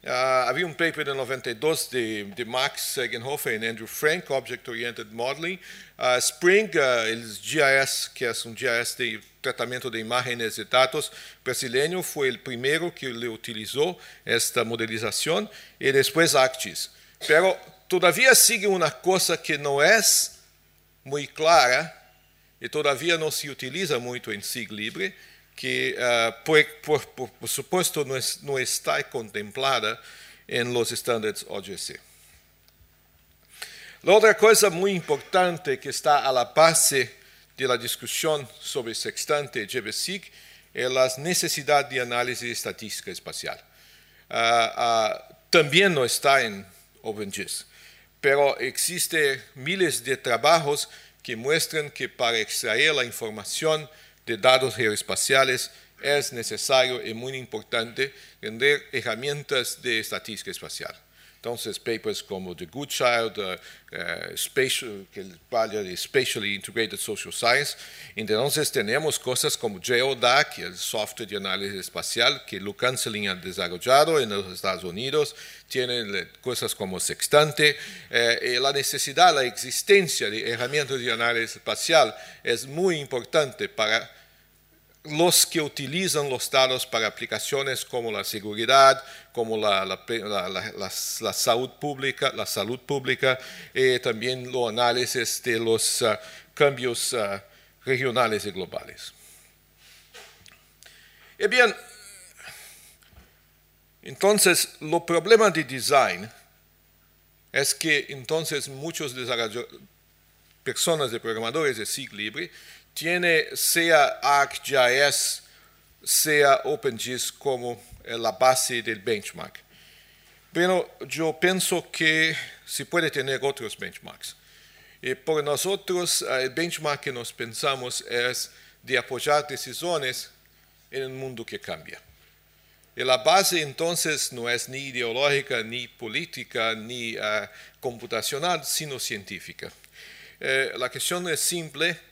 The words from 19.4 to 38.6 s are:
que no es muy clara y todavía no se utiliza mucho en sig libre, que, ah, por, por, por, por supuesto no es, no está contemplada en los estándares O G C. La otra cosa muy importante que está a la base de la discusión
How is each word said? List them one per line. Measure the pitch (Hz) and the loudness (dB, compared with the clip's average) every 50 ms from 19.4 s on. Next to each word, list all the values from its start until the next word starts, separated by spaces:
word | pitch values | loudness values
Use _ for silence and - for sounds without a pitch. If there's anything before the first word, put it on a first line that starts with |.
que | - - 156 | 0 -4 -4
no | 143 147 143 139 139 | -2 0 0 2 4
es | 147 175 214 226 202 - - - - - - - _ _ _ _ _ _ _ _ _ _ _ _ _ | 6 6 6 6 6 4 4 4 2 0 -6 -18 _ _ _ _ _ _ _ _ _ _ _ _ _
muy | 135 139 147 139 | -8 -6 -6 -6
clara | - - - 156 160 170 160 131 123 123 135 165 160 - - - _ _ _ _ _ _ _ _ _ _ _ | -8 -6 0 4 8 8 8 8 8 4 2 0 -4 -10 -18 -20 _ _ _ _ _ _ _ _ _ _ _
y | - 117 | -12 -6
todavía | - 151 147 143 139 120 151 170 170 | -4 0 0 0 0 0 0 0 0
no | 165 156 156 | 0 0 -4
se | - - - 147 | -4 -6 -8 -8
utiliza | 131 - - 127 135 175 196 147 147 120 | -10 -10 -10 -10 -6 -6 -2 -2 -2 -2
mucho | 123 123 123 120 - 117 | -2 -6 -10 -10 -8 -8
en | 107 101 101 | -10 -8 -8
sig | - - 127 110 95 | -8 -8 -8 -8 -10
libre, | 107 104 107 117 - - 190 190 - - - - - _ _ _ _ | -8 -8 -8 -8 -6 -6 -6 -6 -8 -12 -20 -20 -20 _ _ _ _
que, | - - 131 127 127 131 131 - - | -10 -6 -4 -2 -2 -2 -2 -2 -2
ah, | 120 123 120 117 113 113 113 - - | 0 2 4 4 2 0 -2 -6 -2
por, | - - 151 151 - - - | 4 6 6 4 4 -4 -14
por, | - 151 151 135 - - | -2 0 0 0 0 -6
por, | - - 127 110 | -14 -14 -14 -14
por | _ _ - 113 | _ _ -6 -6
supuesto | - - 135 - - 185 175 - - 156 147 | -6 -6 -4 -2 0 0 0 0 -2 -2 -4
no | 127 135 | -2 -4
es, | 131 120 - - - - | -4 -4 -6 -6 -8 -6
no | 143 139 131 | -4 -2 -2
está | 127 - - - - 165 151 143 139 - | -2 -2 -4 -4 -2 -2 -2 -2 -2 -4
contemplada | - 131 113 107 - 107 104 104 95 131 131 139 131 120 107 107 117 - - - - - - - - - _ | -8 -8 -8 -6 -8 -10 -10 -8 -6 -2 0 2 2 2 0 -2 -4 -4 -12 -20 -20 -20 -20 -20 -20 -20 _
en | - - 123 120 123 123 | -6 -2 -2 -2 0 0
los | 120 117 110 | 0 0 0
estándares | 120 110 - - 120 113 107 107 101 - - | -4 -6 -2 0 0 0 0 -4 -4 -6 -10
O | 101 101 101 | -10 -10 -10
G | 95 98 95 | -8 -10 -12
C. | 85 - - - - _ - - _ _ - _ _ _ _ _ _ _ _ _ _ - _ _ _ _ _ _ _ _ _ _ _ _ _ _ - - - - - - - - - - | -12 -12 -12 -14 -16 _ -20 -20 _ _ -20 _ _ _ _ _ _ _ _ _ _ -20 _ _ _ _ _ _ _ _ _ _ _ _ _ _ -18 -18 -16 -16 -20 -20 -20 -20 -4 4
La | 143 190 | 6 8
otra | 220 208 220 196 | 8 10 8 6
cosa | - 208 220 220 202 214 202 | 8 8 8 8 8 6 4
muy | 165 170 190 202 | 2 2 0 0
importante | 196 175 156 - 147 139 - - - 185 185 180 175 165 - 151 131 - | 0 -2 -2 -2 -4 -4 -4 0 2 2 4 4 0 -4 -4 -4 -4 -4
que | - 143 | -4 -8
está | 131 - - 156 147 139 113 | -8 -2 2 4 4 4 4
a | 135 | 2
la | 135 123 120 | 2 2 0
base | - - 156 160 165 165 156 - - 143 135 123 117 - - - - - - _ _ _ | 2 6 8 8 8 8 6 2 4 4 2 0 0 -6 -20 -20 -20 -20 -20 _ _ _
de | - 131 | -4 0
la | 127 123 | 0 0
discusión | 117 117 117 - - 127 113 - - - 165 151 147 135 117 - - | 0 0 -6 -8 -8 -8 -6 -4 -2 0 0 0 0 -4 -10 -16 -14